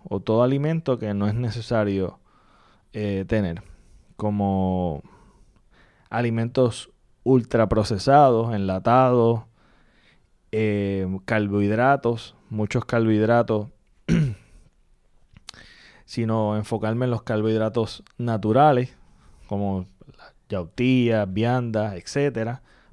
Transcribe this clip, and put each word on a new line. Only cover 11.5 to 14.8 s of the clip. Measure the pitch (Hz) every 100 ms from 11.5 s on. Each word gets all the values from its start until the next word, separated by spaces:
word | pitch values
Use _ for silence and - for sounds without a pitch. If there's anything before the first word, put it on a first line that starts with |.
| 101 101 110 127 139 117 117 - - _
muchos | 107 107 123
carbohidratos, | - 120 113 107 110 117 113 107 104 - _ _ -
<clears throat> | 170 139 101 _ - _ _